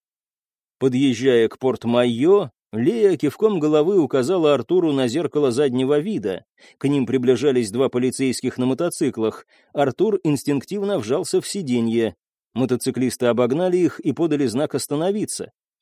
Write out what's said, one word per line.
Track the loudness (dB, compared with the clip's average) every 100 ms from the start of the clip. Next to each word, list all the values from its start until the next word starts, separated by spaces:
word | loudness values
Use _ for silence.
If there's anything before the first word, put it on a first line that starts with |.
| _ _ _ _ _ _ _ -4
Подъезжая | -2 0 0 0 2 4 2
к | 0
Порт-Майо, | -4 -2 0 0 0 0 2 2 0 _ _
Лея | -2 0 2 2 2
кивком | -2 0 0 0
головы | 2 2 2 2
указала | 2 0 0 2 2
Артуру | 2 2 2 2
на | 0 0
зеркало | -2 -2 0 0
заднего | 2 0 0 0 0
вида. | -2 -4 -4 -6 _ _ -20 -6
К | -2
ним | 0 0
приближались | 0 2 2 4 2 0
два | 0 0
полицейских | 0 -2 0 -2 -2 -4 -2
на | -2
мотоциклах. | 0 -4 -2 -2 0 -2 -4 -14 _ _
Артур | -2 -2 0 0 0
инстинктивно | 0 -2 -2 -4 -4 -6 -4 -4
вжался | -2 -4 -2 -2
в | -2
сиденье. | -6 -2 0 0 0 -2 -4 _ _ _
Мотоциклисты | -4 -2 0 -2 -2 -2 0 0
обогнали | 2 2 0 0 2
их | 0 -2
и | -4
подали | -2 0 0 -2
знак | -2 -2 -4
остановиться. | -4 -4 -2 -2 -4 -8 -12 _ _ _